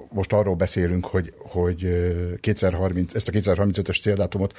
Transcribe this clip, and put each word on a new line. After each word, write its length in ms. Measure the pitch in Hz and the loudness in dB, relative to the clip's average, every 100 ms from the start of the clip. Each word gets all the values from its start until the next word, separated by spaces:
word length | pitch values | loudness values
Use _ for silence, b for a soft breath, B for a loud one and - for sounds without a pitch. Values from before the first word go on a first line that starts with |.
| - | -8
most 220 | - 95 | -4 0
arról 220 | 107 98 | 2 2
beszélünk, 520 | 87 95 98 87 90 - | 2 0 0 0 0 0
hogy, 260 | 95 80 - | -2 -4 -10
hogy, 460 | - 90 87 85 | -6 0 0 0
ö, 500 | 92 87 87 87 87 90 | 0 0 0 -2 -4 -4
kétezerharminc, 720 | 107 98 95 87 95 90 87 | -2 2 2 2 0 0 -2
ezt 140 | 107 - | -4 -2
a 20 | |
kétezerharmincötös 680 | 104 95 90 101 92 95 - | 0 2 2 2 0 -2 -2
céldátumot 540 | 104 101 92 98 101 | 0 0 0 0 -4